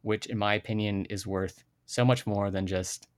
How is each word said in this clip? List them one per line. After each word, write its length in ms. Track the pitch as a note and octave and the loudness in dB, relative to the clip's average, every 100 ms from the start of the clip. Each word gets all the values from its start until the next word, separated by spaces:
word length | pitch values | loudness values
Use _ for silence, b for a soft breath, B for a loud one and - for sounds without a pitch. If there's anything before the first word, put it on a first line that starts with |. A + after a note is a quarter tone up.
which 240 | G#2+ G#2+ - | 0 -2 -2
in 100 | A#2 | 0
my 160 | G#2 | 2
opinion 520 | G#2 - A2 G#2 G2 - | 2 0 0 0 0 -2
is 200 | G2+ F#2+ | -6 -4
worth 380 | F#2+ F#2+ - _ _ - | -2 -4 -6 _ _ -8
so 180 | - B2 | 2 4
much 220 | B2 - | 4 2
more 240 | G2+ G2+ | 0 0
than 160 | G2 F#2+ | 0 -2
just 400 | F#2 F#2 - - | -2 -4 -8 -14